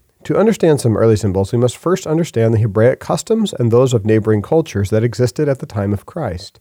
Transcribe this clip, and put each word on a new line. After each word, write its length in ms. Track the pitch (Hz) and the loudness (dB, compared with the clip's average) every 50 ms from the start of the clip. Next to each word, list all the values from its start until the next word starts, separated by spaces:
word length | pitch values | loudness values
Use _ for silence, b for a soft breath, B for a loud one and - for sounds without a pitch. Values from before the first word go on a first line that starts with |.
| _ _ _ _ _ | _ _ _ _ _
To 140 | - 147 | -4 -2
understand 440 | 165 196 226 202 - - 165 151 127 | 0 2 0 0 2 2 2 2 2
some 160 | - 117 107 | 2 0 2
early 180 | - 110 113 110 | 2 4 2 2
symbols, 380 | 101 - 101 90 95 98 - - | 2 0 -2 0 0 -2 0 0
we 40 | |
must 200 | 117 120 123 - | 0 0 0 -2
first 280 | - - 165 165 160 - | -4 -2 -2 -2 -2 -2
understand 480 | - 156 165 170 - - 117 113 113 117 | -4 -2 -2 -2 -2 -2 0 0 2 2
the 40 | |
Hebraic 420 | 104 113 110 95 107 110 127 - - | 2 0 0 2 4 4 4 2 0
customs 540 | - - 165 165 - - 226 226 214 190 - | -4 -4 -4 -4 -2 -2 -2 0 0 -4 -2
and 180 | - 123 117 | -2 0 2
those 220 | 110 120 135 127 127 | 4 4 4 4 2
of 120 | 110 98 | 0 2
neighboring 360 | 110 110 110 101 110 107 104 | 2 0 2 2 2 0 0
cultures 480 | 101 - 156 165 156 - - 98 101 95 | 0 0 0 0 0 -2 -4 -4 -2 0
that 140 | 110 110 113 | 0 0 0
existed 440 | 120 107 - 123 120 - - 151 | -2 0 -2 -2 -2 -2 -2 -2
at 120 | 143 135 - | -2 -2 -4
the 60 | - | -6
time 280 | - - 110 101 101 104 | -8 -6 -4 -2 -2 -4
of 120 | 101 - | -4 -6
Christ. 540 | - - 175 147 107 85 90 - - _ _ | -12 -10 -8 -6 -6 -8 -10 -12 -16 _ _